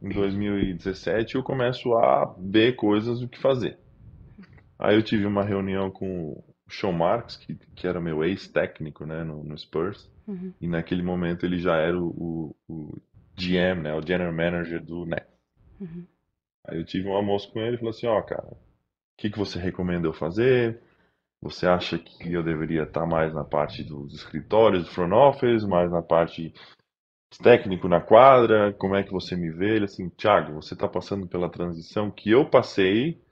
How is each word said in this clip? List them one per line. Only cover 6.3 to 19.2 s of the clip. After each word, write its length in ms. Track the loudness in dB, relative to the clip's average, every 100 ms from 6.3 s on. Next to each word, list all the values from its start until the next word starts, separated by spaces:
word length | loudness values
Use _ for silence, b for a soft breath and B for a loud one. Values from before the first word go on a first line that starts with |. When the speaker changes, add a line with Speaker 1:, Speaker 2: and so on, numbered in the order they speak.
Speaker 1:
o 100 | -10 -16 _ _
Sean 220 | -6 -2
Marks, 460 | 2 2 2 -4 -14
que, 180 | -14 -16 _ -8
que 120 | -4
era 140 | -4
meu 240 | -4 -2 -2
ex-técnico, 800 | -2 -4 -2 -2 -4 -12 -12 -10
né, 180 | -10
no, 180 | -10 -10
no 160 | -12 -14
Spurs. 540 | -8 -4 -4 -6 -16 _ -14
Speaker 2:
Uhum. 240 | -12 -12 -10
Speaker 1:
E 80 | -4
naquele 340 | -4 -2 -4
momento 440 | -2 -2 -4 -4 -4
ele 140 | -2
já 180 | 0 0
era 200 | 0 -2
o, 100 | -4
o, 480 | -6 -8 -8 -8 -12 -16
o 280 | -14 -14 -16 -20 _ _ -8
G 180 | -2 0
M, 280 | 0 -2
né, 100 | -4 -6
o 100 | -2
General 280 | -2 -2
Manager 500 | -2 -2 -2 -4 -8
do 220 | -8 -10 -8
Nets. 280 | -8 -8 _ _ _ _ -16
Speaker 2:
Uhum. 240 | -14 -14 -18 _ _ _ _ _ -12
Speaker 1:
Aí 100 | -10
eu 60 |
tive 240 | -6 -6 -2
um 60 | -2
almoço 380 | 0 -2 -4
com 80 | -8
ele 140 | -6 -4
e 20 |
falei 140 | -6
assim, 160 | -6 -2
"Ó, 140 | -2
cara, 260 | -2 -6 -10
o 60 | -16 _ _ _ _ _
que 120 | -8